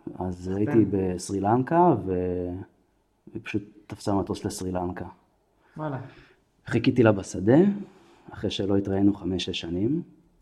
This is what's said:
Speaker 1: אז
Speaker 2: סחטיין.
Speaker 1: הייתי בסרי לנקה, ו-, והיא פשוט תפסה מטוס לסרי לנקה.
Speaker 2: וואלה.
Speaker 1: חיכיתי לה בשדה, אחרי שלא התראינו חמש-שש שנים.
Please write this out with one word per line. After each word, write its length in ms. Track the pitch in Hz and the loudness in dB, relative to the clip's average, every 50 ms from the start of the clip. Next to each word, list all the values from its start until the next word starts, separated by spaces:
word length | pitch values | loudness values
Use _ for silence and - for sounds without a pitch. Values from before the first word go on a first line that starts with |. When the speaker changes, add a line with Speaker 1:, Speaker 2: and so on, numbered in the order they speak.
| - - - - | -14 -12 -8 -6
Speaker 1:
אז 160 | 90 92 90 | -6 -6 -6
Speaker 2:
סחטיין. 220 | 90 90 92 95 | -6 -6 -4 -2
Speaker 1:
הייתי 280 | 101 107 - - 113 101 101 | 0 0 4 4 4 4 4
בסרי 480 | 101 95 95 92 90 90 - - 101 98 | 2 0 0 0 -2 -4 -6 -4 -4 0
לנקה, 560 | 95 104 117 127 131 - 165 170 175 175 139 104 90 | 2 2 2 2 2 2 4 4 6 6 4 2 0
ו-, 80 | 95 92 90 90 90 90 90 90 90 90 95 101 - _ _ _ _ _ _ _ _ _ _ _ | -2 -2 -2 -2 -2 -2 -4 -4 -6 -6 -8 -12 -16 _ _ _ _ _ _ _ _ _ _ _
והיא 140 | - - 110 117 | -16 -14 -14 -8
פשוט 180 | - - 104 104 - - - - | -6 -6 -6 -6 -8 -16 -20 -18
תפסה 260 | - 107 - - 107 101 | -16 -16 -8 -4 0 0
מטוס 320 | 98 90 - 95 - - | 0 0 -2 -4 -4 -6
לסרי 260 | 101 - - 92 92 | -6 -6 -6 -6 -4
לנקה. 340 | 92 90 90 90 90 - 90 82 - _ _ _ _ _ _ _ _ _ _ _ - | -4 -4 -4 -4 -6 -8 -12 -14 -16 _ _ _ _ _ _ _ _ _ _ _ -12
Speaker 2:
וואלה. 200 | 151 156 151 135 120 113 120 - - - _ _ _ _ _ _ _ _ | -10 -8 -8 -8 -8 -10 -14 -20 -20 -20 _ _ _ _ _ _ _ _
Speaker 1:
חיכיתי 380 | - - 117 - 131 - - 113 | -2 -2 0 2 2 4 6 6
לה 80 | 110 | 6
בשדה, 460 | 107 95 92 - - 87 95 107 127 156 196 208 202 - - - - _ _ _ _ _ _ - - | 4 2 -2 -8 -8 -2 2 6 6 6 6 4 2 -2 -6 -14 -18 _ _ _ _ _ _ -20 -12
אחרי 160 | - - 101 | -8 -6 -6
שלא 280 | - - 101 95 98 | -4 -4 -2 0 0
התראינו 360 | 101 98 101 98 98 101 101 98 | 0 0 0 0 2 2 2 2
חמש-שש 480 | - 90 90 92 90 - 95 87 - | 0 -2 -4 -4 -4 -4 -4 -6 -6
שנים. 400 | - 82 87 90 101 123 151 175 - - - _ _ _ _ _ | -6 -6 -4 -2 0 0 0 -2 -4 -8 -14 _ _ _ _ _